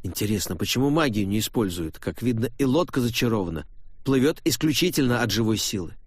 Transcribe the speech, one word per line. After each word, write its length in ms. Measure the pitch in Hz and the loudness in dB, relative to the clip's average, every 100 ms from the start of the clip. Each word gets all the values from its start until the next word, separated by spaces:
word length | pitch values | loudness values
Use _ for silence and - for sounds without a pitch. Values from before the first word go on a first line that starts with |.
Интересно, 540 | 95 - 104 104 - 85 | -6 -4 -2 -2 -2 -4
почему 340 | 104 123 139 | -2 2 2
магию 380 | 151 147 104 98 | 4 2 2 0
не 120 | 107 | 0
используют? 580 | 104 131 104 87 80 - | 0 0 0 -2 -6 -6
Как 240 | - 85 | -6 -2
видно, 260 | 117 117 123 - | 0 0 -2 0
и 60 | |
лодка 360 | 139 135 180 139 | 2 4 2 0
зачарована. 640 | 120 113 120 110 87 82 - - - - | 0 0 0 0 -2 -6 -10 -16 -16 -8
Плывет 360 | - 135 131 170 | 0 4 4 2
исключительно 800 | - 131 156 135 180 - 131 120 | -2 2 2 2 2 2 2 2
от 80 | 117 | 2
живой 280 | 101 110 107 | 2 2 0
силы. 360 | - 101 85 - | -2 -4 -6 -12